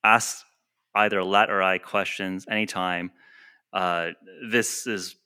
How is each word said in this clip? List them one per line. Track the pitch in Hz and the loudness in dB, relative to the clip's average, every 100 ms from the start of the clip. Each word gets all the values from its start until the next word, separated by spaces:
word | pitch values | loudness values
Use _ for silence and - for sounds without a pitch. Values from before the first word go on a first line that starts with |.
ask | 110 113 - - - _ _ _ _ 101 | 6 4 2 -10 -18 _ _ _ _ 0
either | 104 101 | 2 2
Lat | 92 101 110 | 2 4 4
or | 98 | 2
I | 92 92 | 2 0
questions | - 104 92 - 95 92 - | -2 -4 -4 -6 -6 -8 -4
anytime. | 107 107 95 90 87 87 _ _ - - _ _ | -4 -2 -4 -4 -4 -6 _ _ -20 -20 _ _
Uh, | 92 92 85 85 82 95 87 117 | -2 0 0 -4 -8 -20 -16 -2
this | 117 110 - 123 | 0 0 -4 -6
is | 104 87 - | -6 -8 -16